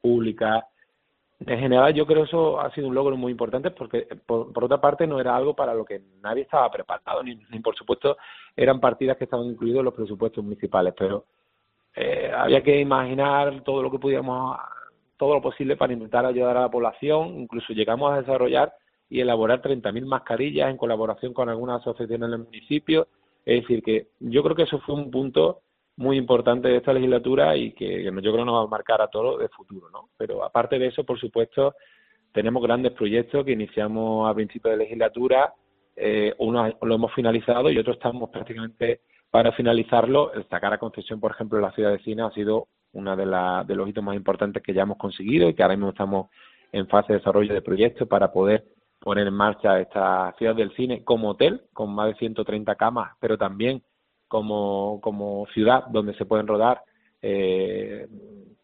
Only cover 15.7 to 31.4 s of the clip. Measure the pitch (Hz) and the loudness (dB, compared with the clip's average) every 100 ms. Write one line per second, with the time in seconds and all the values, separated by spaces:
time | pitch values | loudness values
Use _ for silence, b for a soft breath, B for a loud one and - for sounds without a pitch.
15.7 | - 127 120 110 120 127 123 123 123 123 | 0 0 -2 -2 0 2 2 2 2 0
16.7 | 120 113 - 143 156 170 165 120 120 - | 0 -2 -2 0 0 0 -8 -10 -10 -6
17.7 | 107 107 120 143 139 131 131 123 135 147 | -2 0 0 0 0 0 2 4 4 2
18.7 | - _ _ - 127 123 113 110 127 139 | -2 _ _ -8 -2 0 2 2 2 0
19.7 | 131 101 113 135 131 - 113 147 147 135 | -2 -2 -6 -4 -4 -2 -2 -2 0 -2
20.7 | 131 117 110 113 104 127 123 120 113 123 | -2 -2 -2 -2 -4 -6 -4 -4 -4 -6
21.7 | 120 120 117 113 117 117 117 117 110 - | -6 -6 -6 -6 -6 -6 -8 -10 -14 -6
22.7 | 147 - 160 - _ _ _ - 123 120 | -4 0 0 0 _ _ _ 0 2 2
23.7 | 113 110 110 - - 120 131 156 160 160 | -2 0 -2 -2 -12 -2 2 2 2 0
24.7 | 147 - 143 139 127 135 151 165 - _ | -2 -4 -6 -4 -4 0 2 2 0 _
25.7 | _ _ - 131 135 123 120 120 123 127 | _ _ -4 0 0 2 2 4 2 2
26.7 | 123 139 131 127 120 135 - 151 147 113 | 2 2 2 2 2 2 2 4 2 -2
27.7 | - 95 92 95 95 104 113 120 117 107 | -6 -6 -4 -6 -4 0 0 0 0 0
28.7 | 107 - 110 107 107 123 135 110 - 95 | -4 0 0 2 0 -2 -2 -4 -8 -20
29.7 | 98 85 92 - - 110 101 95 117 120 | -20 -18 -20 -18 -10 -6 -4 -2 0 0
30.7 | 131 127 - 135 120 117 117 | 0 0 -2 -4 -4 -4 -2